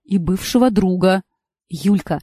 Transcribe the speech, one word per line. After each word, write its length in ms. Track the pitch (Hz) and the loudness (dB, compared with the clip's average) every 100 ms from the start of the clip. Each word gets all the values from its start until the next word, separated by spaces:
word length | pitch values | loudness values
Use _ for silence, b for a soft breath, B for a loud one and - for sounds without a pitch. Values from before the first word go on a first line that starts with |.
и 140 | - 190 | -4 -2
бывшего 520 | 165 190 - 247 254 | -2 -4 0 2 2
друга. 520 | 208 190 180 180 190 - _ _ _ - | 2 0 2 2 0 -4 _ _ _ -14
"Юлька, 500 | 160 196 202 - 147 | -4 0 0 -2 -8